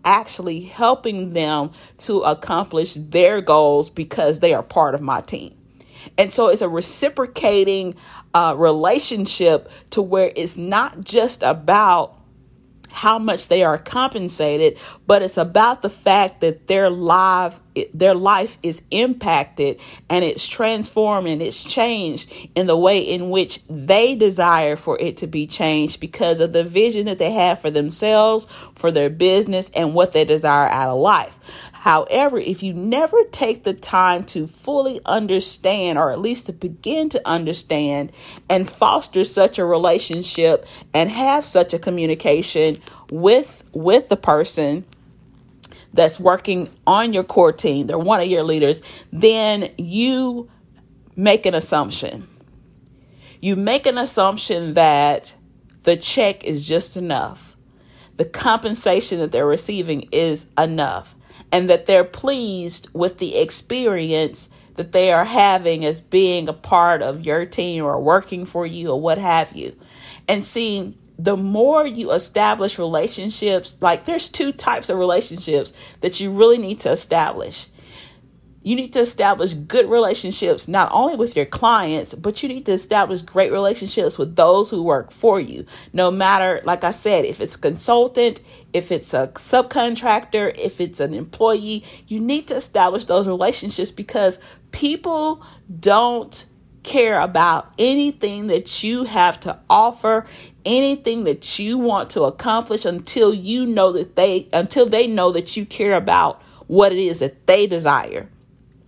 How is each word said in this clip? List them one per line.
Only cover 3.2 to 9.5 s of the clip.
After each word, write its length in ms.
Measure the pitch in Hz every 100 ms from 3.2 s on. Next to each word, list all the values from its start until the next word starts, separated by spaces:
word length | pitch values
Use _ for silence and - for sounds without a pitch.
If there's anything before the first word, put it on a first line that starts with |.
| 180 208
goals 480 | 185 156 151 147 151
because 500 | - 156 - 156 156
they 140 | 170
are 100 | 135
part 320 | - - 147 143
of 60 |
my 180 | 139 127
team. 380 | - - - - _ _ _ - - -
And 140 | 196
so 160 | - 226
it's 140 | 214
a 80 | 185
reciprocating, 1300 | 165 - - 277 285 247 - 220 202 196 196 185 - - - -
uh, 220 | 170 170 143
relationship 1120 | 165 156 165 254 - 220 196 - 175